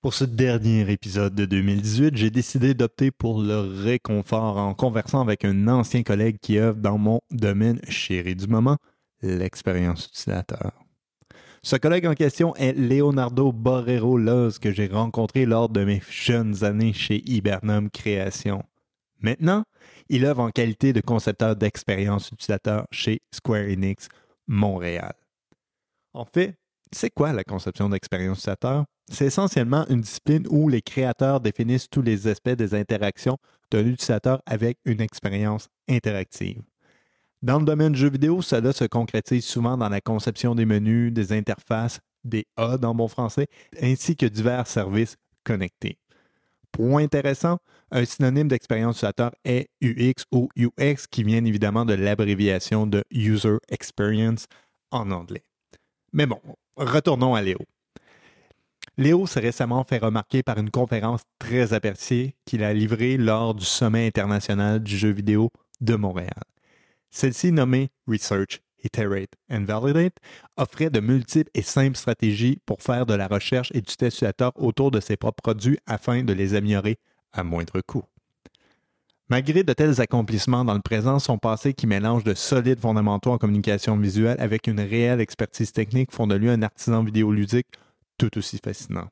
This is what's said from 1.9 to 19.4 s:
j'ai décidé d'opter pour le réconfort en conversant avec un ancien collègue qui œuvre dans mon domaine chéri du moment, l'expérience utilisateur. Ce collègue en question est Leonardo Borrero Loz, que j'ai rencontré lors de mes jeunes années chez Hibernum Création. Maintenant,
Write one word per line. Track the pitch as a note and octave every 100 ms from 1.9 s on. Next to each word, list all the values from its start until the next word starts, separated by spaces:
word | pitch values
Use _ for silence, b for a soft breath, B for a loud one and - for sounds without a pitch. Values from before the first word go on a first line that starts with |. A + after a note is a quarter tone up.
| A2 D3+ B2+
j'ai | A2
décidé | A#2 A#2+ C#3 B2+
d'opter | B2+ A#2 - C3+
pour | - A#2 G#2+
le | G#2 G#2+
réconfort | G2 F#2+ G#2 B2 - G#2 G2+ A2 A2 G2+
en | G2+
conversant | F#2+ C3 A2 - C#3
avec | A#2+ G#2 G2+
un | G2 G#2+
ancien | B2+ A2 B2
collègue | A#2 G2+ A2+ G#2+
qui | - G#2
œuvre | A2+ G#2+
dans | G#2 G#2
mon | G#2 A2+ _
domaine | B2 G#2+ G2+ A2+ A#2 -
chéri | - - F#2 F2+ F#2
du | G2
moment, | A2+ B2 D3 _ _ _ _
l'expérience | G2 F2+ F2+ - - F2+ F2 E2+ -
utilisateur. | - - F#2 - - G2 - _ _ _ _ _ B B B
Ce | - C3
collègue | D3+ F3 E3+
en | D3
question | D3 - E3+ -
est | C3
Leonardo | C3 B2 C3+ C#3+ C#3 A#2+ B2 C#3
Borrero | A2+ A#2+ B2+ A#2+ B2 A2+ B2+
Loz, | A2 B2 A#2+ G#2
que | G#2+
j'ai | G2 G2+
rencontré | G2+ A2+ A2+ A2 C3+ B2
lors | A2+ A#2
de | G#2+ G2+
mes | G2+ -
jeunes | - - A#2 A2 G2+
années | G#2 G#2 A2+
chez | G#2 - G#2+ -
Hibernum | A#2+ G2+ F#2+ G#2+ G#2 G#2
Création. | - G#2+ G2+ F#2+ - G#2 G2 - _ _ _ _ _
Maintenant, | G#2+ B2+